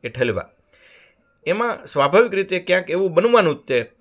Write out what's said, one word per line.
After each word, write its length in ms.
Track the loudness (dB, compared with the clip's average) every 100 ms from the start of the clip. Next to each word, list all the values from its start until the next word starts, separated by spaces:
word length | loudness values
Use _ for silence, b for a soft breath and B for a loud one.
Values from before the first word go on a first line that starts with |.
એ 60 | -12
ઠલવા. 400 | -4 -2 -4 -8 _ _ b b b b b _ _ -6
એમાં 380 | -4 -4 -6 -8
સ્વાભાવિક 480 | -2 2 4 2
રીતે 260 | 0 -4 -6
ક્યાંક 300 | 0 -2 0
એવું 240 | -2 0
બનવાનું 420 | 2 4 4 2 -2
જ 120 | -2
તે 240 | -2 -2 _